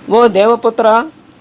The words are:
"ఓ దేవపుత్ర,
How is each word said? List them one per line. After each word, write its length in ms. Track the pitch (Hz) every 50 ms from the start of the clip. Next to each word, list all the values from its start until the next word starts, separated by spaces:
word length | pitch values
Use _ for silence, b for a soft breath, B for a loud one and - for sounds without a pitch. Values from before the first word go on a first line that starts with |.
| - -
"ఓ 160 | 196 226 240
దేవపుత్ర, 800 | 233 190 190 202 220 240 226 226 226 226 - 226 220 214 226 269 320 - - _ _ _ _